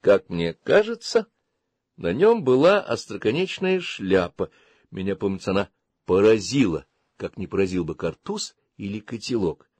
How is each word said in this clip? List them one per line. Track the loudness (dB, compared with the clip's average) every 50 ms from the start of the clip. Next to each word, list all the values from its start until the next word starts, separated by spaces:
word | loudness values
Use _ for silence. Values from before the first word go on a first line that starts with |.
Как | 4 4 2 2 2 _
мне | -6 -4 -4 -4
кажется, | -4 _ _ 2 2 2 2 0 -6 -10 -10 -2 -2 -2 -2 _ _ _ _ _ _ _ _ _ _ _ _ _ _
на | -6 -4 -4
нем | 0 2 4 4 4 4 4
была | 2 4 6 6 4 4 4
остроконечная | 0 -2 -6 -6 -6 -12 -12 -4 -2 -2 0 0 -4 -4 -6 -6 -2 -2 -2 -2
шляпа. | -4 -8 -12 -8 -2 2 2 2 2 0 _ -6 -8 -8 _ _ _ _ _ _ _ _
Меня, | -10 -8 -4 -4 -4
помнится, | -2 -2 -4 -4 -2 -4 -2
она | 0 0 -2 -2 _ _ _ _ _ _ _
поразила, | 0 2 6 6 6 6 4 2 -2 0 2 2 2 0 -4 -8 _ _ _ _ _ _
как | _ -12 -12 _ -10
не | -12
поразил | -6 0 0 0 0 0 -4 -4
бы | -4 -6
картуз | _ -6 -6 -6 _ _ -10 -8 -8 -10 -12 _ _ _ _ _
или | -12 -10 -10 -10 -10
котелок. | -10 -12 -12 -12 -8 -4 -4 -2 -2 -2 -4 _ _ _ _ _